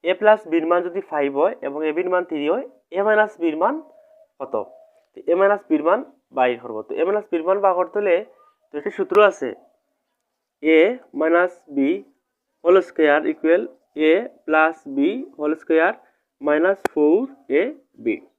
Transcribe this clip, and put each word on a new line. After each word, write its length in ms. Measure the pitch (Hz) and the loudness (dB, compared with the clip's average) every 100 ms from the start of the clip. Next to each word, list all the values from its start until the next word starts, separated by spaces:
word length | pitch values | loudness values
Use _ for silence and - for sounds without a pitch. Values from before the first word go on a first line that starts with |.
| 165 | -2
এ 20 | 180 | 2
প্লাস 200 | 214 214 196 | 4 2 2
বির 120 | 165 160 | -2 2
মান 100 | 175 180 | 0 0
যদি 120 | 180 185 | -8 -8
ফাইভ 200 | 151 143 139 | -4 -2 0
হয় 140 | 170 - 135 | -2 -2 -10
এবং 120 | 143 156 | -6 -6
এ 20 | 156 | -4
বির 120 | 180 | -2
মান 100 | 180 180 | -4 -4
থ্রি 160 | 156 147 | -6 -2
হয়, 140 | 208 - _ _ 180 | -4 -6 _ _ -4
এ 20 | 208 | 0
মাইনাস 260 | 214 214 214 | 0 0 -2
বির 140 | 165 156 | -4 -2
মান 120 | 196 302 311 _ _ _ _ _ | -2 -4 -12 _ _ _ _ _
কত? 160 | 135 110 101 - _ _ _ | -8 -8 -8 -16 _ _ _
তো 60 | - - | -14 -2
এ 40 | 175 | 0
মাইনাস 220 | 196 202 - | 2 0 -2
বির 120 | 302 165 | -2 0
মান 120 | 208 277 _ _ 131 | -2 -4 _ _ -2
বাইর 180 | 127 120 | -2 -2
করব। 140 | 120 107 107 | -8 -12 -10
তো 60 | - | -4
এ 20 | 170 | -2
মাইনাস 200 | 208 208 | -4 -4
বির 100 | 175 160 | -6 -2
মান 80 | 202 | 0
বার 100 | 196 180 | 0 0
করতে 160 | 175 208 | -4 -4
হলে 160 | 208 175 214 _ _ _ _ | 0 -2 -2 _ _ _ _
তো 60 | 147 | -10
একটি 100 | 175 202 | -10 -6
সূত্র 180 | 190 - 208 | -2 4 4
আছে, 180 | 185 127 101 _ _ _ _ _ _ _ _ _ _ 151 160 | 2 -8 -10 _ _ _ _ _ _ _ _ _ _ 4 6
এ 20 | 180 247 - 139 | 4 0 -12 -4
মাইনাস 320 | 156 170 180 180 _ 139 | 0 2 0 -4 _ -2
বি 120 | 139 190 - _ _ _ _ _ | -2 -2 -8 _ _ _ _ _
হোল 120 | 165 185 180 | 2 2 2
স্কয়ার 320 | - 151 147 156 | 0 2 2 0
ইকুয়াল 300 | 151 160 170 117 - _ - 156 | -4 0 0 0 -14 _ -2 2
এ 20 | 175 233 _ - | 2 -2 _ -2
প্লাস 300 | 156 160 165 - 139 | 2 2 -2 -8 -2
বি 140 | 147 233 - - | -2 -2 -10 -8
হোল 140 | 151 156 | -6 -6
স্কয়ার 300 | - 160 170 226 _ _ _ _ 143 | 0 2 2 -2 _ _ _ _ -2
মাইনাস 320 | 151 175 196 - | 0 0 0 -4
ফোর 260 | - 147 180 262 269 _ 139 | 0 2 2 0 -12 _ -2
এ 20 | 220 311 _ _ | -2 -8 _ _
বি। 120 | 113 104 - | -8 -8 -10